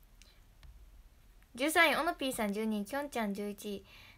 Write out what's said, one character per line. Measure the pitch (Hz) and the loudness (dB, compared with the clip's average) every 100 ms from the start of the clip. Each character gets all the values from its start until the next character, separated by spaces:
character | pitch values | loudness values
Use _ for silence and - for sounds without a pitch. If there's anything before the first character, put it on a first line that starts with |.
| - - - - - - - - - - - - - - - 240 | -20 -20 -20 -20 -20 -20 -20 -20 -20 -20 -20 -20 -20 -20 -18 -2
十 | 294 | 2
三 | 339 320 | 6 6
位、 | 254 | 6
オ | |
ノ | 330 | 2
ピ | 339 269 | 0 -2
ー | |
さ | 254 208 | 0 0
ん。 | |
十 | 202 220 | 0 0
二 | 214 | -2
位、 | 202 | -2
き | 277 | -4
ょ | |
ん | 285 | -4
ち | 240 | -2
ゃ | 208 | -2
ん。 | |
十 | 196 208 | -2 -6
一 | 208 214 | -6 -8
位、 | 196 - - - | -10 -12 -20 -20